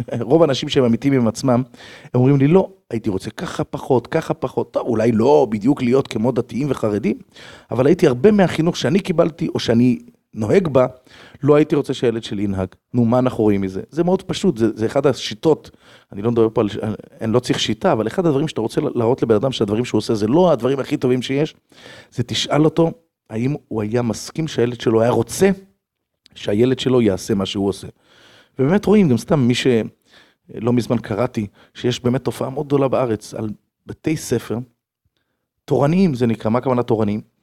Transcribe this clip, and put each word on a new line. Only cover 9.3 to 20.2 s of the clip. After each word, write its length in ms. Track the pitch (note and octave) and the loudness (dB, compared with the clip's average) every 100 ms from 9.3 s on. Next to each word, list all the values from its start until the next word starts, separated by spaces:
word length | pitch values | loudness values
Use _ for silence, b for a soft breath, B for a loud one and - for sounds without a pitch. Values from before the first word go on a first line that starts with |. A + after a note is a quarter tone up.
| - E3 | 0 -6
או 120 | A#2+ | -4
שאני 400 | - A#2 B2 A#2+ - _ _ | 0 2 4 0 -6 _ _
נוהג 340 | G#2+ G#2+ D#3+ E3+ | -8 0 0 2
בה, 200 | C3 B2+ - B B B B | 2 2 -2 B B B B
לא 120 | C3+ D3 | 2 4
הייתי 200 | D#3 D3 | 4 0
רוצה 180 | C3 | -2
שהילד 300 | C3 B2 A2+ | -2 -2 -2
שלי 200 | - G#2 | -6 -6
ינהג. 240 | G#2 F#2+ F#2 _ _ | -4 -4 -6 _ _
נו, 120 | B2+ A2+ | 0 2
מה 140 | B2+ | 2
אנחנו 240 | B2+ - | 0 2
רואים 180 | G#2+ G2+ | 2 2
מזה? 200 | F#2+ F#2+ - | -2 -6 -10
זה 140 | D3 | -4
מאוד 180 | F3 F#3 | 0 0
פשוט, 360 | - D#3 F#3+ A2+ | -2 -2 -2 0
זה, 200 | A2+ - | 0 0
זה 80 | A2 | -2
אחד 220 | C#3+ C#3+ | 0 0
השיטות, 640 | - - A2 E3 D3 - b b b b | 0 -6 -4 0 0 -2 b b b b
אני 100 | F#2+ | -6
לא 100 | A2 | -2
מדבר 180 | A#2 A2 | 2 2
פה 80 | A#2 | 2
על, 80 | G#2+ G#2 A2 G2+ - - | -2 -2 -6 -8 -12 -10
אני 120 | A2+ | 0
לא 60 | G#2+ | 0
צריך 200 | - C3+ | 0 -4
שיטה, 320 | - G#2+ F#3+ | -4 -2 0
אבל 160 | B2+ G#2+ | 0 -2
אחד 180 | - E3+ | -2 0
הדברים 220 | C3+ D#3 | 0 -2
שאתה 140 | - | -4
רוצה 200 | A2 - | -4 -4
להראות 420 | D3 B2 A2+ B2+ | -4 -2 0 0
לבן 120 | A#2 G#2+ | 2 2
אדם 160 | C3+ | 0
שהדברים 340 | - G2+ G#2+ B2 | -2 -2 -2 -2
שהוא 140 | G#2+ | -2
עושה 160 | - | -2
זה 120 | A2 | -2